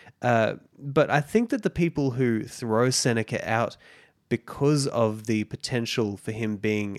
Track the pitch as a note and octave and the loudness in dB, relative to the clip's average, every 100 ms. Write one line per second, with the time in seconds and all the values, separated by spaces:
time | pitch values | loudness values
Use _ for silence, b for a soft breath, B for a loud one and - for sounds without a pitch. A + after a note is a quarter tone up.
0 | B - B2 A#2 A2 A2 _ - C#3+ C#3+ | B -4 2 4 2 0 _ -14 -2 2
1 | D3 C#3 D3 A3 A#3 C4+ G3 - E3+ D3+ | 4 2 2 0 0 -2 -2 0 0 0
2 | C#3 B2 B2 A2+ A2 - A#2 A2 B2+ B2+ | -2 2 0 0 -4 -8 0 2 2 2
3 | C3 A2+ A2 B2 - A2+ A#2 - B B | 2 0 0 -4 -2 0 -2 -4 B B
4 | B B - A#2+ - - C#3+ D3+ C3+ - | B B -4 -4 -4 0 2 2 0 2
5 | A2+ A2 G#2+ G#2+ G#2 - - B2 A#2 - | 0 0 -2 -2 -2 -6 -6 -4 -2 -2
6 | G#2+ G2 - A2 A2 G#2 G#2+ G#2 G2+ | -2 -4 -8 -6 -4 -2 -2 0 -2